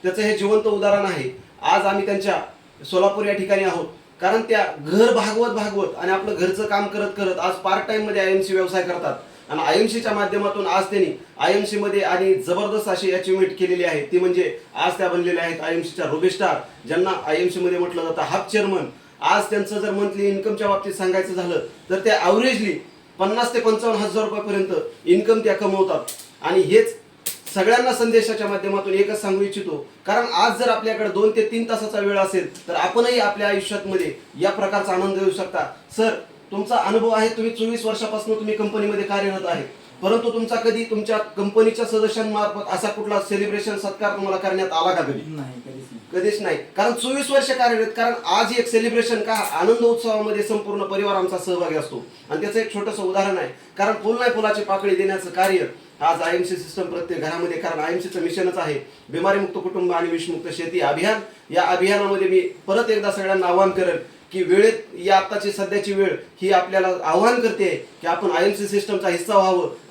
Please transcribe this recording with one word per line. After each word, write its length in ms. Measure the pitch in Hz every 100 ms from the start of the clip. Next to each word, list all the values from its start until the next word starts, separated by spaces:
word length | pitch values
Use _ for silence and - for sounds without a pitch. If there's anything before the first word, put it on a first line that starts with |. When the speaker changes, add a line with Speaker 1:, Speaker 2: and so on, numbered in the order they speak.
Speaker 1:
त्याचं 180 | 185 196
हे 160 | 214 208
जिवंत 300 | 202 214 214
उदाहरण 380 | 202 202 202 196
आहे. 240 | 160 127 - - -
आज 200 | - 202
आम्ही 240 | 202 202 196
त्यांच्या 360 | 196 196 180 - - - - 147
सोलापूर 400 | 185 196 202 208
या 80 |
ठिकाणी 300 | 196 190 196
आहोत, 220 | 190 170 - - - -
कारण 200 | 180 226
त्या 240 | 226 214 196 -
घर 340 | 147 190 240
भागवत 360 | 233 208 214 233
भागवत 460 | 214 208 196 190 -
आणि 140 | 180
आपलं 240 | 190 202 180
घरचं 300 | 185 190 214
काम 220 | 202 202
करत 240 | 208 196 202
करत 220 | 190 180
आज 140 | 175
पार्ट 340 | 180 180 196 -
टाइममध्ये 340 | 214 214 196
आयएमसी 320 | 190 190 190
व्यवसाय 280 | 185 180 185
करतात 340 | 180 175 156 - - - -
आणि 120 | 156
आयएमसीच्या 500 | 175 - 226 226 226
माध्यमातून 560 | 208 196 202 202 202 185
आज 160 | 185
त्यांनी 340 | 190 202 175 - - -
आयएमसीमध्ये 600 | 127 202 208 202 202 196
आणि 320 | 175 180 190
जबरदस्त 560 | 190 - 180 202 214 208
अशी 220 | 180 190
अचिव्हमेंट 460 | 180 185 185 185 -
केलेली 240 | 180 180
आहे, 220 | 175 156 143
ती 140 | 180
म्हणजे 400 | 180 175 160 - - 160
आज 220 | 170 180
त्या 120 | 185
बनलेल्या 340 | 175 175 175
आहेत 180 | 170 165
आयएमसीच्या 440 | 156 170 156 - 151
रुबी 240 | 156 185
स्टार, 580 | 185 185 143 - - 117
ज्यांना 240 | 165 190 - 151
आयएमसीमध्ये 540 | 160 180 180 180 180
म्हटलं 240 | 170 170
जातं 180 | 165 160
हाफ 300 | 147 160 -
चेअरमन. 340 | 214 196 185 139 - - -
आज 280 | 156 202 -
त्यांचं 300 | 208 196 208
जर 120 | 208
मंथली 380 | 196 202 196 202
इन्कमच्या 380 | 196 220 202 202
बाबतीत 260 | 190 190
सांगायचं 400 | 185 185 185 190
झालं 260 | 185 175 156 - - -
तर 100 | 190
त्या 200 | 214 214
ॲव्हरेजली 580 | 175 214 254 214 208 - - - - -
पन्नास 340 | 196 226 240
ते 60 | 240
पंचावन्न 420 | 220 214 233 214
हजार 220 | 208 196
रुपयापर्यंत 500 | 214 208 208 196 190 160 - - 165
इन्कम 340 | 190 220 220
त्या 140 | 220
कमवतात. 580 | 190 202 190 190 160 - - - -
आणि 200 | 151 190
हेच 340 | 151 208 220 - - - - - - 196
सगळ्यांना 380 | 202 247 254
संदेशाच्या 540 | 226 226 226 220 214 202
माध्यमातून 460 | 196 196 196 196
एकच 280 | 190 202 214
सांगू 200 | 202 190
इच्छितो, 460 | 196 202 175 147 - - -
कारण 200 | 220 240
आज 240 | - 226 208
जर 100 | 254
आपल्याकडे 400 | 214 220 214 214
दोन 220 | 196 214
ते 160 | 220 214
तीन 120 | 233 226
तासाचा 300 | 220 214 208
वेळ 180 | 202 196
असेल 500 | 190 190 156 - -
तर 60 |
आपणही 460 | 170 185 233 240 247
आपल्या 280 | 208 202 202
आयुष्यात 400 | 196 - 202 196
मध्ये 260 | 185 156 - - 131
या 120 | 185
प्रकारचा 420 | 208 196 202 190
आनंद 240 | 185 190 190
घेऊ 140 | 190
शकता. 340 | 190 185 - - - - -
सर, 120 | 226 - - - -
तुमचा 240 | 202 190 240
अनुभव 340 | 196 220 226
आहे, 200 | 220 226
तुम्ही 220 | 226 226
चोवीस 340 | 233 226 233 220
वर्षापासून 500 | 214 220 214 220 214
तुम्ही 200 | 214 214
कंपनीमध्ये 480 | 208 214 202 202
कार्यरत 420 | 196 196 196 190 175
आहे, 180 | 156 - - - -
परंतु 320 | 190 226 233
तुमचा 220 | 226 226 226
कधी 280 | 226 220
तुमच्या 340 | 226 214 214 214
कंपनीच्या 680 | - - 202 220 226 226 220
सदस्यांमार्फत 880 | 220 214 220 214 208 208 202 -
असा 140 | 190 208
कुठला 320 | 214 202 202
सेलिब्रेशन 580 | - 196 208 202 220 196
सत्कार 380 | 202 - 202 202
तुम्हाला 220 | 196 185
करण्यात 340 | 196 185 185
आला 220 | 160 180
का 80 | 175
कधी? 180 | 139 135 151
Speaker 2:
नाही, 340 | 151 131 123
कधीच 240 | 135 131 135
नाही. 80 | - -
Speaker 1:
कधीच 280 | 180 202 208
नाही. 160 | 190 156 - -
कारण 140 | 226
चोवीस 380 | 233 254 277 254
वर्ष 200 | 277 269
कार्यरत, 400 | 254 240 226 220 226
कारण 160 | 233 240 -
आज 280 | 196 214 240
एक 80 | -
सेलिब्रेशन 540 | 226 226 226 226 220
का 120 | 214
आनंद 520 | 220 - 156 190 233 233
उत्सवामध्ये 580 | 233 226 214 214 208
संपूर्ण 400 | 202 214 202 202
परिवार 320 | 190 196 202 196
आमचा 220 | 185 185
सहभागी 380 | 185 175 170 156
असतो. 300 | - - - - -
आणि 120 | 147
त्याचं 180 | 208 226
एक 140 | 220
छोटंसं 300 | 208 202 -
उदाहरण 340 | 190 196 196 185
आहे, 100 | 160 - - -
कारण 160 | 202
फुल 240 | 214 214 233
नाही 120 | 247
फुलाची 320 | 220 214 208
पाकळी 320 | 190 196 196 180
देण्याचं 340 | 196 185 170
कार्य 360 | 180 196 185 151 - - -
आज 220 | 156 165
आयएमसी 340 | 165 180 180 180
सिस्टम 280 | - -
प्रत्येक 380 | 175 170 170 165
घरामध्ये, 360 | 156 170 175 160
कारण 220 | 165 156
आयएमसीचं 420 | 156 185 185 180
मिशनच 360 | 170 196 180 180
आहे 220 | 156 143 - - -
बिमारीमुक्त 440 | 156 185 202 190
कुटुंब 380 | - 180 180 180
आणि 180 | 170 170
विषमुक्त 380 | 165 165 165 175
शेती 260 | 151 165 180
अभियान. 400 | 147 156 196 214 - - -
या 100 | 170
अभियानामध्ये 640 | 180 180 196 202 196 196 185
मी 120 | 185 180 - -
परत 220 | 196 226
एकदा 220 | 214 202
सगळ्यांना 360 | 202 190 190 180
आवाहन 220 | 180 190
करेन 280 | 180 180 165 - - -
की 120 | 185
वेळेत, 300 | 175 196 220 220 -
या 240 | 180 180 190
आत्ताची 340 | - 208 202
सध्याची 420 | 196 190 202 202
वेळ 220 | 196 190 151 - -
ही 100 | 185
आपल्याला 360 | 185 185 190 185 180
आवाहन 360 | 156 165 226 247
करते 300 | 226 - 190 151 - -
की 60 | 165
आपण 240 | 208 196
आयएमसी 360 | 180 202 202 196
सिस्टमचा 420 | 196 202 190 190
हिस्सा 280 | 170 226 196
व्हावं 320 | 185 180 156 - -